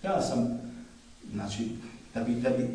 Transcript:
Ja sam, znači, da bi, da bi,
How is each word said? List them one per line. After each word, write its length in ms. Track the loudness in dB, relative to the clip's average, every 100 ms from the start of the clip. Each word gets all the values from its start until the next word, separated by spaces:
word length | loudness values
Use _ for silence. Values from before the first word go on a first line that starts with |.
Ja 180 | 2 2
sam, 380 | 4 2 2 0 -6 -12 -16 -18 -20 -16 -6
znači, 340 | -4 -2 -2 -2 -4 -10 -14 -8
da 60 | -2
bi, 140 | 2
da 160 | 4 4
bi, 120 | 4 2